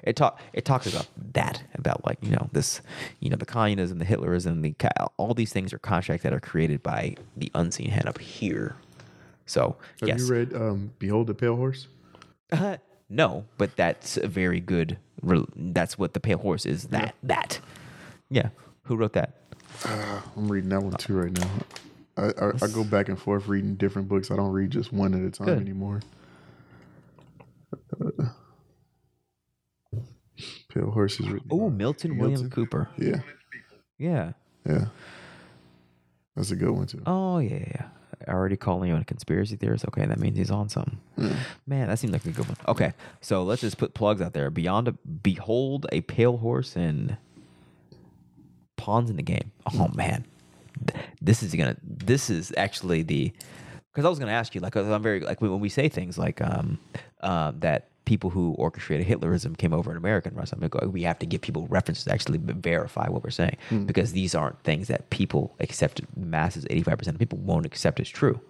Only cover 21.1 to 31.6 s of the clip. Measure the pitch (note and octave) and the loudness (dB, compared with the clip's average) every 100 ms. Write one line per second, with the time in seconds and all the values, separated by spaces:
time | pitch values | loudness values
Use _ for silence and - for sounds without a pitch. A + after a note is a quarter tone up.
21.1 | F#2+ F2 F2+ F2+ G2 - - - - - | 0 2 0 0 -2 -6 -12 -20 -20 -10
22.1 | - G#2 - G#2 A#2+ G#2+ A2 G#2+ G#2 G2 | -2 0 2 0 2 0 0 2 2 2
23.1 | F#2+ - G2+ G2+ G2+ G2+ F#2+ G2 G2 F#2+ | 0 0 0 2 0 0 0 0 0 0
24.1 | G2 F#2+ G2 G2 F#2+ G2 - - G2 G2 | 0 2 0 2 2 2 0 -2 2 2
25.1 | F#2 F#2 - F#3+ C#3+ G2 F#2+ G2 G2+ - | 2 0 -2 0 2 0 -4 -4 -4 -6
26.1 | - - - - - - - - - - | -14 -20 -20 -20 -20 -20 -20 -20 -20 -20
27.1 | - - - - _ _ - - - A#3+ | -20 -20 -20 -20 _ _ -14 -10 -6 -4
28.1 | - A#2+ - - _ _ _ _ _ _ | -2 -2 -4 -16 _ _ _ _ _ _
29.1 | _ _ _ _ _ _ _ _ - - | _ _ _ _ _ _ _ _ -10 -10
30.1 | - _ - - - - - G2+ G#2+ G2 | -14 _ -18 -16 -16 -6 -2 0 2 2
31.1 | - G2+ G2+ - E3 | 0 -4 -4 0 0